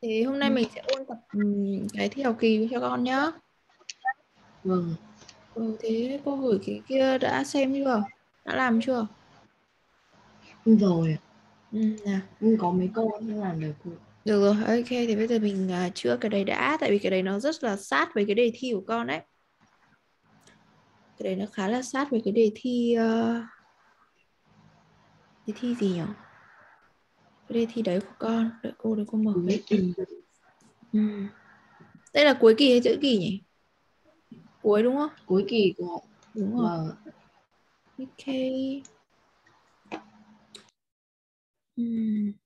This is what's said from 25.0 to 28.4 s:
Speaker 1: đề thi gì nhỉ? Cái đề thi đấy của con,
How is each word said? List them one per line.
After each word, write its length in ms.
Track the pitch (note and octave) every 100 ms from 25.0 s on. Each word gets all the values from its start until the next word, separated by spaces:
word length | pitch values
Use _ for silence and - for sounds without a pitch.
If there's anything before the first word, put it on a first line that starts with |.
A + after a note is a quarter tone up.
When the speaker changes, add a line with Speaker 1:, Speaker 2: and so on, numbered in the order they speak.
| _ _ _ _ -
Speaker 1:
đề 80 | G#3
thi 140 | B3
gì 140 | A#3+ G3+
nhỉ? 140 | F3 E3 G#3 - - - - - _ _ _ _ _ _ _ _
Cái 100 | A#3
đề 80 | A#3
thi 80 | A#3
đấy 180 | G#3+ F3+
của 140 | G3 -
con, 320 | A3 A3+